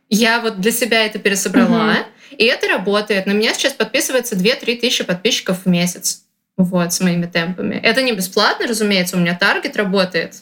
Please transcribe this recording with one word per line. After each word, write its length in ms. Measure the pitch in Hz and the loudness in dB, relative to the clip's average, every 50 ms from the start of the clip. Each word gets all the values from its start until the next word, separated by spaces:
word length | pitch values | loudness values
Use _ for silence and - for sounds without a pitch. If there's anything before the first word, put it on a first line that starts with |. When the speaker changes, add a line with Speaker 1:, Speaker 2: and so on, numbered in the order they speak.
| _ - | _ -2
Speaker 1:
я 300 | 208 208 233 226 233 240 | 0 2 2 2 2 2
вот 200 | 226 226 208 190 | 0 -2 -4 0
для 100 | 180 226 | 0 0
себя 340 | 233 - 247 214 233 226 214 | 0 0 0 0 2 2 0
это 140 | 214 - 202 | 0 -2 -2
пересобрала, 640 | - 202 202 196 - 208 - 254 233 220 233 226 214 | -2 -2 -2 0 -2 2 4 4 4 6 4 2 2
Speaker 2:
Мгм. 180 | 220 - - 440 - - _ - - - | 2 0 0 -2 -6 -14 _ -20 -14 -2
Speaker 1:
и 80 | - 220 | 0 2
это 220 | 240 294 - - | 2 2 0 0
работает. 580 | 392 339 233 185 202 202 208 208 - 208 190 185 | -2 -2 0 0 0 0 0 0 0 -2 -2 0
На 60 | 196 | 0
меня 220 | 202 208 220 262 370 | 0 0 0 0 -2
сейчас 200 | - 185 175 - | -2 -4 -6 -4
подписывается 640 | - 220 220 - 269 - - 269 247 240 - 214 | -4 -4 -2 -2 -2 -2 0 -2 -2 -2 -2 -2
две-три 400 | 185 180 220 262 - - 226 240 | 0 2 0 0 0 -2 -4 -4
тысячи 280 | 233 226 247 - - 202 | -2 -2 -2 -2 -2 -2
подписчиков 580 | - 180 180 - 220 - - - - 185 180 - | -2 -4 -2 0 -2 -2 0 -2 -4 -4 -2 0
в 40 | 190 | 0
месяц. 500 | 180 170 175 175 - - - - - - _ _ _ _ _ _ - | 2 2 0 -2 -4 -4 -6 -6 -6 -6 _ _ _ _ _ _ 0
Вот, 380 | - 185 175 190 175 170 170 - | 0 0 2 2 0 0 0 -2
с 80 | - | 0
моими 240 | 185 180 170 170 170 | 0 2 2 0 -2
темпами. 500 | 170 - 170 165 175 185 - 202 - - - - | -2 -2 -2 -2 -2 -4 -4 -4 -4 -4 0 0
Это 200 | 226 226 262 262 | 2 2 2 2
не 80 | 254 220 | 0 0
бесплатно, 540 | 190 185 - - 208 208 269 440 - 381 | -2 -4 -2 0 2 2 2 0 -2 -2
разумеется, 500 | 254 220 208 214 202 196 185 180 180 - | -4 -2 0 0 2 2 0 0 0 0
у 20 | 180 | 0
меня 140 | 175 170 175 | 2 2 0
таргет 400 | 175 196 208 277 381 - - - | 0 0 0 0 0 -2 -4 -2
работает. 600 | - 208 185 196 196 185 185 180 165 - - - - | -2 -2 0 2 0 0 0 -2 -4 -4 -4 -10 -18